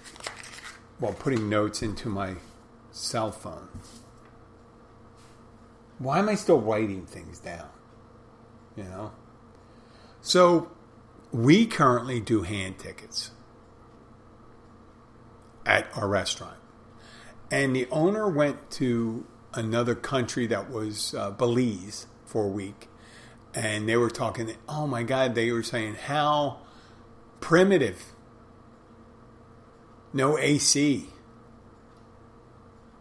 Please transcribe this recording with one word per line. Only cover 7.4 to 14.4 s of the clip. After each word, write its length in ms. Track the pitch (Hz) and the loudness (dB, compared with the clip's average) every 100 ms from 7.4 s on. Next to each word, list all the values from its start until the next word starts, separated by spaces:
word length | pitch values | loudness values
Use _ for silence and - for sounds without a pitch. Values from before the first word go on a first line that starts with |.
down? 300 | 90 82 73 - - - - - - - - - - - | -14 -14 -14 -20 -20 -20 -20 -20 -20 -20 -20 -20 -20 -16
You 80 | 92 | -14
know? 260 | 92 107 - - - - - - - - - - - | -12 -14 -14 -20 -20 -20 -20 -20 -20 -20 -20 -20 -12
So, 500 | - 185 175 165 160 - - - - - - | 2 6 8 6 2 -8 -20 -20 -20 -20 -8
we 360 | 123 123 190 233 | 2 6 8 6
currently 520 | - 139 120 123 123 | 4 4 4 0 -4
do 220 | 101 110 | 0 0
hand 380 | 90 101 95 92 | 0 -4 -6 -8
tickets 520 | 92 - 107 - - - - - - - - - - - - - | -14 -16 -12 -10 -10 -14 -20 -20 -20 -20 -20 -20 -20 -20 -20 -20